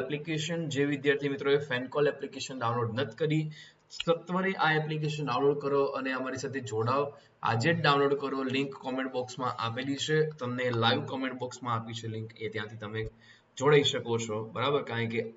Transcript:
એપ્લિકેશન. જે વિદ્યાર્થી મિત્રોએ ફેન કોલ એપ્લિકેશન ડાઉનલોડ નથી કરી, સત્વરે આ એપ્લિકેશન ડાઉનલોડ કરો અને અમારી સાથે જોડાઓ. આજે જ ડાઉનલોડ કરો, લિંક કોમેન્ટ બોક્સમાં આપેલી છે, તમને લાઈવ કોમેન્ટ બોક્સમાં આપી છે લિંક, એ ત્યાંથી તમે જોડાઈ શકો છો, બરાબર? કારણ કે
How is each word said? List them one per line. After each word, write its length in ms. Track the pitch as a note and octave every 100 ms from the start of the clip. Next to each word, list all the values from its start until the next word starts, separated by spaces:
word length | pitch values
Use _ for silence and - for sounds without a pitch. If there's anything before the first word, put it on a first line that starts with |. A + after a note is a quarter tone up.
એપ્લિકેશન. 580 | B2+ D3 D#3 D3+ D#3 E3+ D#3
જે 80 | - C#3+
વિદ્યાર્થી 380 | C#3+ C#3+ D3 C#3+
મિત્રોએ 240 | C#3 C#3 C#3+ D3
ફેન 180 | B2+ B2+
કોલ 160 | D3 C#3+
એપ્લિકેશન 460 | - C3 C3+ - C3
ડાઉનલોડ 340 | A#2 A#2+ A2 A2
નથી 200 | C#3+ -
કરી, 220 | D3+ D3+ D#3 - - _ _ -
સત્વરે 560 | - E3 E3+ F3+ F#3+ F#3+
આ 80 | D#3 D#3
એપ્લિકેશન 460 | D3+ D#3 D3+ D3+ C#3
ડાઉનલોડ 300 | B2 C#3+ C#3+
કરો 160 | C#3+ C#3+ C#3 C3+
અને 120 | C3 C3
અમારી 240 | C3 B2+
સાથે 160 | C3+ C3+ A#2+
જોડાઓ. 340 | A2 A2+ C3+ C#3+ - - _ G#2+
આજે 180 | A2+ D3
જ 40 | E3+
ડાઉનલોડ 340 | D#3 C#3+ C#3+ C#3
કરો, 220 | C3+ C3+ C3 C3+
લિંક 180 | C#3 -
કોમેન્ટ 280 | C3+ C3 C3 C3
બોક્સમાં 400 | B2 - B2 A#2+
આપેલી 360 | A2+ A#2 C3+ C#3
છે, 120 | - D#3 D#3 -
તમને 260 | B2 B2 B2 A#2
લાઈવ 200 | A#2 C3+ -
કોમેન્ટ 260 | C3+ C3 B2+
બોક્સમાં 320 | B2 - B2
આપી 220 | A2+ A2+ A2+
છે 100 | A2+
લિંક, 160 | A2 A2 -
એ 40 | G#2+
ત્યાંથી 320 | G#2+ G#2+ A2+
તમે 180 | G#2 A2 A2 - - - _ -
જોડાઈ 280 | C3+ D3 C#3
શકો 260 | B2+ A#2 A2+
છો, 120 | A2+ G#2+ A2 A2+
બરાબર? 260 | C3 C#3+ -
કારણ 200 | A#2 A2+
કે 60 | A2+ G#2+